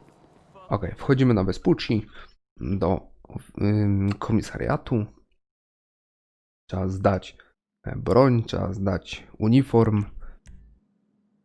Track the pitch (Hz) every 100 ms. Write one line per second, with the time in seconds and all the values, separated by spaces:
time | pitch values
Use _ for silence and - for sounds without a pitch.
0 | - _ _ _ _ - - 104 90 -
1 | - 135 131 110 92 - - 165 - -
2 | - - - _ _ - 62 95 85 92
3 | - - - - - - 101 104 104 98
4 | 98 98 - 110 - - 117 147 - 120
5 | 104 - _ _ _ _ _ _ _ _
6 | _ _ _ _ _ _ _ 95 92 95
7 | 98 95 - - _ _ _ _ - -
8 | - 117 135 120 110 87 92 95 95 90
9 | - - - - 107 123 131 117 110 104
10 | 101 - - - - - - _ _ _
11 | _ _ _ _